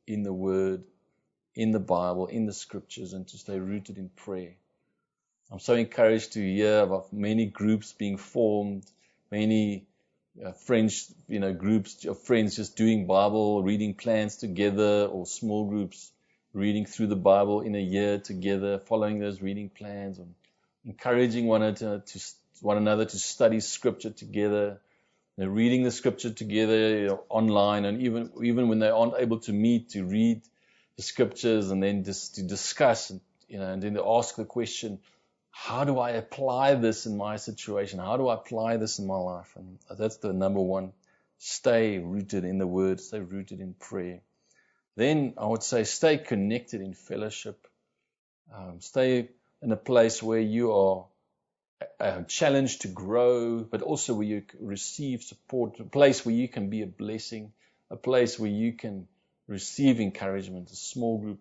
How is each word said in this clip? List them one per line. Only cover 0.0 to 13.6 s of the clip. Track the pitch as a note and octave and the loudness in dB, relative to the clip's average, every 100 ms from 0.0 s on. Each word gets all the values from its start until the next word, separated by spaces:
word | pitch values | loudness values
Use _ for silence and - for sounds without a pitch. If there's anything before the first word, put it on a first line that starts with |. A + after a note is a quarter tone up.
| - | -8
in | G#2+ | -6
the | G2+ | -4
Word, | F#2 F#2+ F#2+ F#2+ F#2 - _ _ _ _ _ _ - | -4 0 2 0 -2 -8 _ _ _ _ _ _ -4
in | A2 | 0
the | A2 | 0
Bible, | G2 F2 F2+ F2+ F#2 | 2 0 0 -2 -4
in | A2+ G#2+ | -4 -4
the | |
Scriptures, | G2 - G2+ - - F#2 | -6 -12 -14 -14 -14 -12
and | F#2+ F#2 | -12 -14
to | - | -16
stay | - G2 | -10 -8
rooted | F#2 G#2 G2 G2+ | -6 -8 -8 -14
in | F#2 | -14
prayer. | _ - F#2+ F2 F2+ _ _ _ _ _ _ _ _ _ | _ -10 -10 -10 -18 _ _ _ _ _ _ _ _ _
I'm | F#2+ | -8
so | - | 2
encouraged | A#2+ A2+ - A2+ A2+ - | 2 2 4 6 6 0
to | A2 | -4
hear | G2 G2 G#2+ G#2+ | -2 2 4 6
of | G2 F#2+ - | 4 0 -4
many | G#2 G#2 A2 A2 | -4 0 0 0
groups | - G#2 A2 - | -2 0 0 -2
being | - G#2 G2 | -8 -6 -6
formed, | - B2 A2 G#2 G2+ G2 - _ _ _ - | -6 0 2 2 -2 -8 -12 _ _ _ -8
many, | G#2 G#2+ A2 G#2+ G2 - _ _ _ _ - F#2+ | -2 2 2 2 -4 -10 _ _ _ _ -16 -14
uh, | |
friends, | F#2 - A#2 A2 G#2 - - - | -10 0 2 2 0 -10 -18 -8
you | G#2+ | -4
know, | G2 | -2
groups | F2 F#2+ A2 G2 - - | -2 2 2 0 -10 -10
of | - | -6
friends | - A#2+ G#2+ G#2 | 0 2 2 -2
just | G2+ - | -8 0
doing | A2 A2 F#2 | 2 2 4
Bible | F#2+ G2+ A2 G#2 G#2 | 4 4 4 2 2